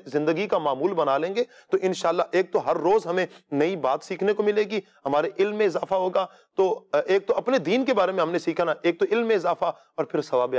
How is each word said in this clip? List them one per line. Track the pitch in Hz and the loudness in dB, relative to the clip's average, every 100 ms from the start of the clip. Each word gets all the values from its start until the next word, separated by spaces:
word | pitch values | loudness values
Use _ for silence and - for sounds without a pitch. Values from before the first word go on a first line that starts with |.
| - | -2
زندگی | 143 151 165 202 | -2 0 0 0
کا | 190 | 0
معمول | 151 131 170 | 0 0 -2
بنا | 180 143 139 | 0 0 0
لیں | 170 196 | 0 -4
گے | 247 - _ | -6 -8 _
تو | 190 | -2
انشاءاللہ | 190 180 170 175 165 | 0 -2 -2 0 0
ایک | 175 185 | 0 0
تو | - 135 | -2 0
ہر | 165 | 0
روز | 156 214 170 | 2 2 2
ہمیں | 180 180 - _ | -2 -4 -8 _
نئی | 143 160 190 | 0 0 0
بات | 131 135 | -2 -2
سیکھنے | - 180 196 | -4 -4 -2
کو | 208 | 0
ملے | 208 208 | 0 0
گی، | 208 214 - _ 139 | 0 -4 -6 _ -2
ہمارے | 143 160 - | 0 0 0
علم | 196 208 | 0 2
میں | 214 | 0
اضافہ | 165 - 190 | 0 -2 -2
ہوگا۔ | 185 190 185 - _ - | 0 -2 -4 -8 _ 0
تو، | 190 - - | 0 0 -2
آ، | 147 - | -2 2
ایک | 196 196 | 0 2
تو | - | -2
اپنے | 190 262 | 2 0
دین | 156 233 269 | 2 0 2
کے | |
بارے | 226 185 | 2 2
میں | 190 | 0
ہم | 160 | 0
نے | 170 | -2
سیکھا | 165 165 | -2 -2
نا، | 170 151 | -2 0
ایک | 170 170 | -2 0
تو | 190 | 0
علم | 220 226 | 0 2
میں | 214 | 0
اضافہ | 170 165 175 | 0 -2 -2
اور | - _ - 151 | -4 _ -6 -4
پھر | 165 | -2
ثواب | 139 127 123 | 0 0 2